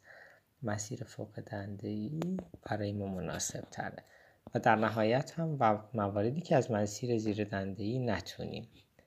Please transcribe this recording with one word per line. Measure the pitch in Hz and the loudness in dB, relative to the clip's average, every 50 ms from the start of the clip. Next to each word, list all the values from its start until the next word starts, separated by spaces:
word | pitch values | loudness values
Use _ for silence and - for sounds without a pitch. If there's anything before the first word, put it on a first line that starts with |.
| _ - - - - - - - _ _ _ _ - | _ -20 -20 -20 -20 -20 -20 -20 _ _ _ _ -4
مسیر | 110 104 104 - - 123 117 117 | -2 -2 -2 -4 -6 -8 -8 -10
فوق | - - - 110 107 - - | -10 -10 -10 -10 -10 -10 -12
دنده‌ای | - - - 101 98 98 101 98 101 104 104 107 107 127 151 160 170 175 185 185 180 - - - - | -10 -8 -8 -8 -6 -6 -8 -8 -6 -6 -4 -4 -4 -4 -4 -4 -2 -2 -4 -4 -6 -10 -14 -10 -6
برای | - 110 104 104 101 104 | -4 -2 0 0 -2 -2
ما | 104 101 | -2 -2
مناسب | 98 95 90 82 80 76 87 - - - - - - | -4 -4 -4 -4 -4 -4 -4 -4 -4 -6 -8 -10 -10
تره | - - 110 98 - - - - - - - - _ _ - - - | -8 -6 -6 -6 -8 -12 -16 -20 -20 -20 -20 -20 _ _ -8 -4 -2
و | 120 | 4
در | - 123 113 | 6 6 6
نهایت | 107 110 107 110 113 110 110 117 131 147 - - - | 8 6 4 4 4 4 4 4 4 2 -2 -4 -4
هم | 165 160 151 135 | -4 -2 2 4
و | 127 110 107 101 - - - | 6 6 6 4 0 -4 -2
مواردی | 110 101 101 98 104 101 117 139 170 | 0 0 2 2 2 2 2 0 -2
که | - - 175 | 0 4 4
از | 139 113 - | 4 4 4
مسیر | 117 104 104 104 104 - - 120 120 113 | 2 2 0 0 -2 -4 -2 0 0 2
زیر | 110 110 101 104 104 | 2 2 0 0 0
دنده‌ای | 101 - 98 98 98 95 95 101 104 120 131 | -2 -2 -2 -2 -4 -4 -4 -4 -2 -2 0
نتونیم | 127 120 101 92 - - - - 85 85 - - 113 - - - - _ _ _ - | 0 0 0 -2 -2 -8 -10 -10 -8 -8 -8 -8 -10 -12 -16 -20 -20 _ _ _ -20